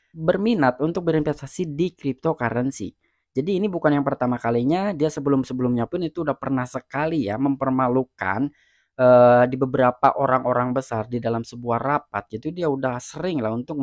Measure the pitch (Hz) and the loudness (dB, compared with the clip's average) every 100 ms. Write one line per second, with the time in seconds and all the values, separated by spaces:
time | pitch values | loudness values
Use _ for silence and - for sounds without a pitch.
0 | _ 165 160 190 214 220 131 - 156 175 | _ -6 -2 0 0 2 2 0 -2 -2
1 | 170 156 151 147 139 - 170 143 180 - | 0 0 0 -4 -8 -8 -6 -2 -4 -4
2 | 139 127 165 156 117 117 127 - 95 _ | -6 -4 -4 -2 -2 -2 -4 -4 -12 _
3 | _ _ _ 131 156 185 208 175 156 143 | _ _ _ -6 -2 -2 -2 0 0 2
4 | 139 135 123 120 117 117 127 175 202 165 | 2 2 0 0 0 0 2 0 0 0
5 | 156 151 143 135 127 127 123 123 117 180 | -2 0 0 2 0 -2 0 0 -2 -2
6 | 165 175 151 135 131 131 127 127 - 135 | -6 -4 -4 -4 -2 -2 -4 -10 -8 -4
7 | 160 165 98 110 139 135 131 131 127 127 | -2 -2 -2 -2 -2 0 0 0 2 0
8 | 127 - 92 101 143 _ _ _ _ - | -2 -6 -4 -2 -4 _ _ _ _ 2
9 | 127 123 123 123 127 131 135 127 123 - | 6 8 8 8 4 0 -2 2 2 4
10 | 139 - 135 127 123 123 123 127 127 113 | 2 2 2 0 0 0 0 -2 -4 -6
11 | 110 120 113 117 117 120 120 117 135 147 | -4 -4 -4 -4 -6 -10 -4 -2 0 -2
12 | - 104 - 110 151 175 165 135 131 123 | -4 -10 -8 -10 -8 -4 -2 -2 -2 -4
13 | - - 180 156 110 117 127 151 | -10 -8 -4 -2 -2 -4 -6 -4